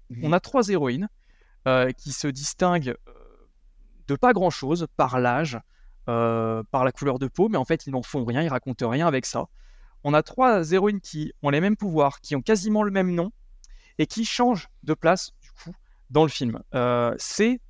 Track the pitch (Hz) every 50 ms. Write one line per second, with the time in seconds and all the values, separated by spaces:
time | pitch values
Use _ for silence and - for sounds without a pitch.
0 | - - 123 117 139 151 170 180 - - - 262 226 190 202 170 147 127 120 143
1 | 196 214 - _ _ _ _ _ _ _ _ _ - 131 127 131 127 127 127 -
2 | - 147 135 - - 147 131 135 143 - - - 185 180 175 170 139 127 - -
3 | - - - - 101 - - _ _ _ _ _ _ - _ - - - - -
4 | - - 139 139 - 247 247 208 185 175 - - - 131 160 175 165 - _ -
5 | 147 123 127 127 123 123 120 139 165 147 123 110 - _ _ _ - - - -
6 | - - 120 117 117 117 117 117 113 113 113 110 107 - - 135 127 131 - -
7 | 139 139 127 127 135 127 - - 190 226 214 151 127 - 165 156 - 143 135 -
8 | 120 - - 143 120 113 120 135 165 165 135 123 - 135 120 - 127 113 120 143
9 | 165 170 143 131 123 - - - - - - - - - - - - - - -
10 | - 143 147 151 156 - - - 254 254 226 190 165 151 175 190 196 208 208 196
11 | - - - 151 151 - - - - 143 139 151 175 202 220 - 208 196 160 156
12 | 143 139 - - - - 151 135 - - 220 202 175 214 214 214 214 208 196 190
13 | 185 185 175 170 170 208 - - - - - - - - - - - _ _ -
14 | 151 - - - 120 - - - 247 247 240 170 - - - - - 147 156 -
15 | - 160 185 185 - - - - - - - - - 165 180 - _ _ - _
16 | _ - 127 147 160 151 - - 139 117 110 - - - - 131 120 123 123 120
17 | 120 117 110 - - - - - 208 233 254 240 -